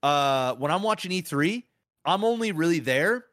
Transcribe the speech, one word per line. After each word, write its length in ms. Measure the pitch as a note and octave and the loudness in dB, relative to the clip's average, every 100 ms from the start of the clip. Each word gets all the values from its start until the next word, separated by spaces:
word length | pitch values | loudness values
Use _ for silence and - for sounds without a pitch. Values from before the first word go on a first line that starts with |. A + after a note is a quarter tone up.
uh, 500 | C#3+ C#3+ C#3 C3+ B2+ A#2+ | 2 2 2 0 0 -2
when 160 | C#3+ | -2
I'm 120 | E3+ | 0
watching 280 | G#3+ G#3+ F#3 | 0 -2 -2
E 80 | F#3 | -6
three, 440 | E3 C#3+ D#3 A#3 - _ _ _ - | -4 0 0 -2 -8 _ _ _ -2
I'm 180 | F#3+ | 0
only 300 | A3 A#3 A3+ | 2 0 -2
really 260 | E3 E3 E3+ | 0 0 0
there 460 | B2 C3 E3+ B3 - | 0 2 2 -2 -6